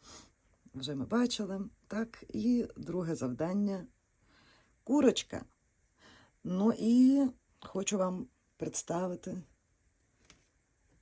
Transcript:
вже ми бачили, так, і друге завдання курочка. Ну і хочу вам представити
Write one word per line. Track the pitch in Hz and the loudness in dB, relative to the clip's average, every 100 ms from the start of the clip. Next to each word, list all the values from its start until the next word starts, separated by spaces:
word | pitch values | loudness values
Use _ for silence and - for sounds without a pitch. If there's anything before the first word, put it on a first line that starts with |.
| - - - _ _ _ _ 135 | -20 -20 -20 _ _ _ _ -12
вже | 139 139 | -8 -6
ми | 123 | -2
бачили, | 233 247 - 196 196 196 - _ | 0 0 -2 -4 -6 -8 -14 _
так, | 202 226 - - | -6 -6 -10 -10
і | 214 220 240 - - | -2 0 0 -2 -8
друге | 147 180 165 156 | -6 -4 -4 -4
завдання | 127 123 165 196 202 190 170 _ _ _ _ _ _ _ _ _ | -4 -4 -2 0 -2 -2 -8 _ _ _ _ _ _ _ _ _
курочка. | - 285 269 - - - - _ _ _ _ _ - - _ _ | 0 4 4 4 -6 -12 -12 _ _ _ _ _ -20 -20 _ _
Ну | - 185 220 - | -6 2 2 2
і | 220 240 254 277 269 - _ _ | 4 8 8 6 2 -2 _ _
хочу | - 196 202 208 | -8 -6 -2 0
вам | 185 185 254 _ _ _ | 0 -2 -8 _ _ _
представити | 160 160 - 170 185 175 - 180 - _ _ _ _ _ _ _ _ - _ _ _ _ _ _ | -6 -6 -4 -4 -4 -6 -10 -12 -14 _ _ _ _ _ _ _ _ -20 _ _ _ _ _ _